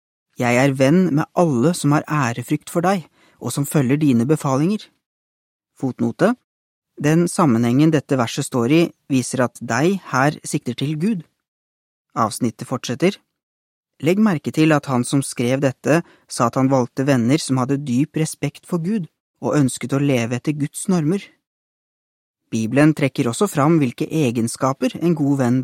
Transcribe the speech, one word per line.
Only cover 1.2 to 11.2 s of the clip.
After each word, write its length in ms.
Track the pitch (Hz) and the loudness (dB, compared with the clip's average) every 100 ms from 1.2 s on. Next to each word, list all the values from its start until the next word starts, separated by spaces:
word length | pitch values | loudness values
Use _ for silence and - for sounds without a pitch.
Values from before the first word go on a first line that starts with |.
| - - | 0 0
alle 380 | 170 120 147 175 | 2 2 2 2
som 160 | 143 | 0
har 140 | 151 - | 0 0
ærefrykt 640 | 151 120 120 - 151 - | -2 -2 -4 -4 -6 -4
for 80 | 170 | -2
deg, 240 | 180 196 - _ _ _ | 0 0 -4 _ _ _
og 160 | 117 | -6
som 140 | 143 139 | -4 0
følger 320 | 156 123 147 | 0 2 2
dine 240 | 147 117 123 | 2 2 2
befalinger.» 600 | 151 143 135 170 214 - _ _ _ _ _ _ _ _ _ | 0 0 0 0 -2 -8 _ _ _ _ _ _ _ _ _
Fotnote. 560 | 131 - 117 - 190 247 _ _ _ _ _ - | -6 -4 -4 0 0 0 _ _ _ _ _ -4
Den 300 | 147 165 170 | 0 2 2
sammenhengen 680 | - 156 113 120 127 160 | 2 2 2 2 2 4
dette 240 | 151 - 131 | 2 0 -2
verset 280 | 117 - - | -2 -4 -4
står 280 | 127 120 | -2 2
i, 80 | 160 170 - - | 2 2 -4 -2
viser 360 | 135 - 127 120 | -2 0 -2 -2
at 160 | - | -4
deg 380 | 117 117 170 196 - | -4 0 0 -2 -2
her 300 | 131 143 165 - | 0 0 0 -6
sikter 320 | 151 127 120 | -8 -6 -6
til 200 | 139 151 | -6 -2
Gud. 260 | 202 185 | -2 -4